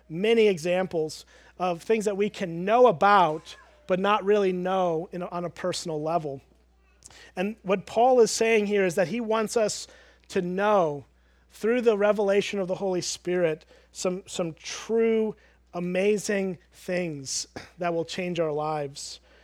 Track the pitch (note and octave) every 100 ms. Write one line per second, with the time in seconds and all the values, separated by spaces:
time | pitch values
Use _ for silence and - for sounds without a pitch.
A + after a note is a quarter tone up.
0 | - D#3+ G#3+ A#3 G#3+ F3+ F3 F3+ F#3+ E3+
1 | D#3 - - - _ - F3+ E3+ - A3
2 | G#3 G3 G#3 - F#3+ E3+ F#3+ A#3+ B3 E3
3 | G3+ G3+ E3 D#3 - - - _ - F#3
4 | G3 G#3 F#3+ G#3 F#3+ F3+ F3+ F#3+ F3+ D#3+
5 | E3 F3 F3+ F3 E3+ - F#3 - F3 D3+
6 | D#3 E3+ D3+ C3+ _ _ _ _ _ _
7 | - - - - G3 A3+ F#3 G3 - A3
8 | B3 B3+ A3 - A3+ A3+ G3+ G#3 F#3 E3+
9 | E3+ A#3 A3 A3 G#3+ A#3 G#3 - - -
10 | _ _ - G3+ F3+ F#3 G#3 G#3 D#3+ C#3+
11 | - _ _ _ _ - G#3+ B3 A#3 G#3
12 | G#3 G#3 G3 G3+ - G3+ F#3 F#3+ G3 F3+
13 | - - F3 F3+ E3 D#3+ _ - _ -
14 | F#3+ F#3 - - E3+ D3+ - - - A3+
15 | A3+ A3 G#3+ - _ _ _ F3 F3 F3+
16 | G3+ G#3+ - G3+ F#3+ F3 _ - - F3+
17 | F3 D3 C3 - - - - - F3 E3
18 | E3 - F3+ E3+ D#3+ D3 D3+ D3+ C#3+ C#3+
19 | - - _ _